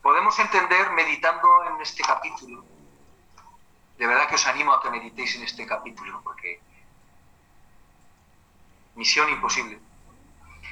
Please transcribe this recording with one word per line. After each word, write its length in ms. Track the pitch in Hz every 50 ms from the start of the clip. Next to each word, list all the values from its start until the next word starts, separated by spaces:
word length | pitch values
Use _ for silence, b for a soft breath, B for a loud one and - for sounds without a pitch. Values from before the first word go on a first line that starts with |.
Podemos 380 | - - - 165 196 208 - -
entender, 520 | 214 - - 190 175 175 180 180 196 185
meditando 720 | 170 165 156 156 151 - - 160 165 160 - - - - -
en 160 | - - 932
este 220 | - - - - -
capítulo, 600 | 932 960 - - - - - 131 123 - - - _ - - - - _ _ - - - _ _ _ - - - - - - - _ _ _ _ _ _
de 100 | - 120
verdad 220 | 117 123 131 151 147
que 60 | 156
os 120 | 156 -
animo 240 | 135 131 143 147 147
a 100 | 135 123
que 80 | - 127
meditéis 460 | 120 117 113 113 - 131 123 117 120
en 80 | 123 117
este 220 | - - - 113
capítulo, 560 | - - - - 120 113 - - - - - -
porque 380 | - - - - 90 87 - _ b b b b b _ _ _ _ _ - _ _ _ _ _ _ _ - - _ _ - _ _ _ _ _ - _ _ _ _ _ _ _ _ _ _ - _ _ _ _ _ _
misión 320 | 113 113 - - 151 156 151
imposible, 520 | 143 - - 120 - - 113 110 104 - - _ - - - - - _ - - _ - - B B B B B